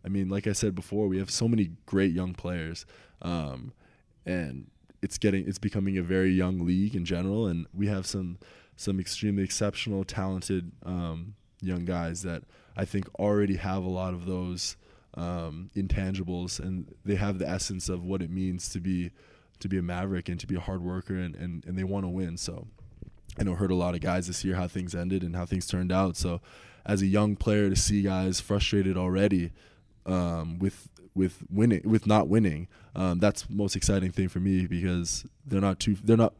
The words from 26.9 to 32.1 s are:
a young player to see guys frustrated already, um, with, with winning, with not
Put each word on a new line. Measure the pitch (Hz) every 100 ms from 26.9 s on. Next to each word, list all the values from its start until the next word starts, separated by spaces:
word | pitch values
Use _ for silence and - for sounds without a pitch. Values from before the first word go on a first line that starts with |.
| 101
a | 98
young | 101 104 101
player | - 104 101
to | 98
see | - 101
guys | 98 92 92 90
frustrated | - 101 - 101 95 92
already, | 90 95 101 95 85 - - - _ - -
um, | 92 87 82 80 85
with, | 95 - - - - 95
with | 92 - -
winning, | 98 120 95 107
with | 110
not | 104